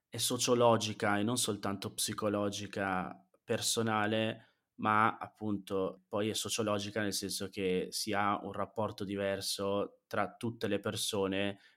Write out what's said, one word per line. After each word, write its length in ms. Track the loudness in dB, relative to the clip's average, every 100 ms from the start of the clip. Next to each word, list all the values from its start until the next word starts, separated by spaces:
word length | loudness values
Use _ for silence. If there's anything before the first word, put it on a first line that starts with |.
| _
è 100 | -4
sociologica 1000 | -2 0 4 6 8 6 2 0 2 2
e 40 |
non 140 | 2 2
soltanto 560 | 0 -2 -4 -4 -6
psicologica 1200 | -4 -4 -2 0 0 0 -4 -6 -2 0 0 -4 -10 _ _
personale, 1080 | -4 -2 0 0 2 2 2 2 0 -4 -14 _ _ -2
ma 400 | 2 6 4 2
appunto 840 | -8 -6 -4 -4 -2 -2 -2 -4 _
poi 200 | -2 0
è 60 |
sociologica 680 | -2 -2 -2 0 0 -2 -2
nel 120 | -2
senso 360 | -2 -4 -6 -6
che 400 | -2 0 0 -2
si 220 | -4 -2
ha 260 | 0 2 0
un 100 | -2
rapporto 520 | -6 -4 -2 -4 -4
diverso 960 | -4 0 0 0 -2 -2 0 0 -2 -8 _
tra 280 | -4 -4 -4
tutte 300 | -6 -2 -2
le 140 | 0
persone 800 | -2 -2 -2 0 0 0 -2 -4 -14